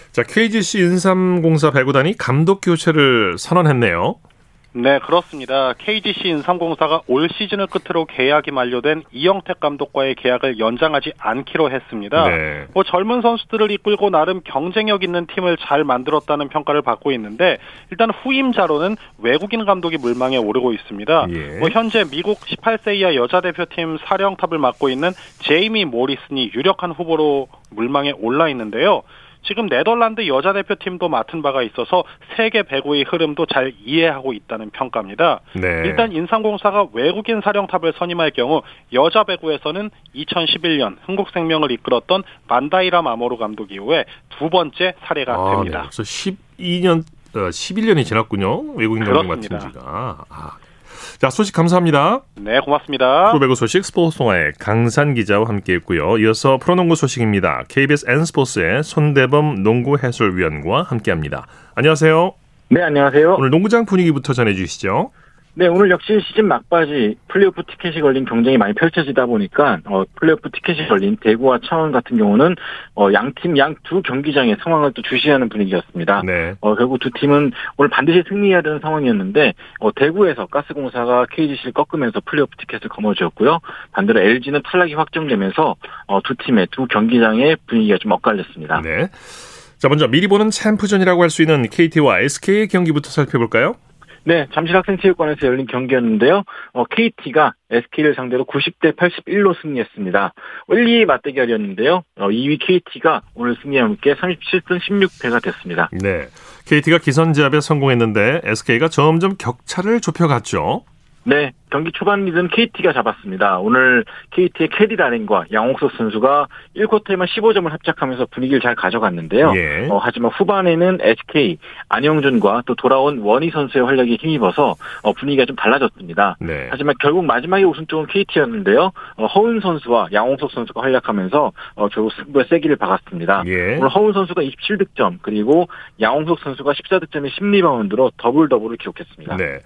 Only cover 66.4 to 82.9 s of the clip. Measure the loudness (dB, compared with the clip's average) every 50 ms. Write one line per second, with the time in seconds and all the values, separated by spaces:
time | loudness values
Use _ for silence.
66.4 | 2 2 0 0 0 0 2 2 2 2 0 0 0 0 -2 -4 _ -4 2 2
67.4 | 4 4 2 -2 -8 -12 -12 -8 -8 -6 -2 2 2 2 2 2 0 0 0 2
68.4 | 2 4 4 4 2 2 0 0 0 0 0 0 -2 0 0 0 0 2 0 -2
69.4 | -2 0 0 2 2 2 0 -2 -4 -2 -2 -2 -2 -4 _ 0 2 2 2 2
70.4 | -2 -8 -10 -6 -4 -4 -4 -4 -2 0 0 0 2 0 -2 0 2 2 2 4
71.4 | 4 2 2 2 0 -2 -2 0 0 0 0 -2 -2 0 0 2 2 4 4 4
72.4 | 4 4 2 -2 -8 -12 -14 -14 -16 -10 _ 2 2 4 4 2 0 -2 -6 -4
73.4 | -2 0 2 2 2 0 -2 -6 -8 -4 -2 -2 -2 -2 -4 -4 -2 0 0 2
74.4 | 2 2 2 0 0 0 2 2 2 0 -2 -4 -6 -4 -4 0 2 2 2 2
75.4 | 2 -2 -2 -2 -2 -2 -2 -2 -4 -6 -8 -4 -2 0 0 0 0 -2 -2 -2
76.4 | -2 -4 -6 -2 -2 0 2 2 0 0 0 -2 -4 -6 -4 0 2 2 4 4
77.4 | 2 0 -2 -6 -10 -8 -2 0 0 2 2 2 2 4 4 4 2 2 0 0
78.4 | 2 4 4 2 2 0 -4 -4 -4 -4 -2 0 2 2 2 0 -2 0 2 2
79.4 | 2 2 0 -4 -12 -20 -8 -4 -2 -2 0 2 0 0 2 2 2 2 2 -2
80.4 | -6 -4 -4 -4 -4 -6 -8 -8 -8 -6 -4 -2 0 2 2 2 2 0 -2 -2
81.4 | -2 -2 -2 -6 -8 -4 -4 -4 -4 -2 -4 -4 -4 -2 -4 -6 -6 -4 -2 -2
82.4 | -2 -2 -4 -12 -12 -12 -10 -10 -10 -12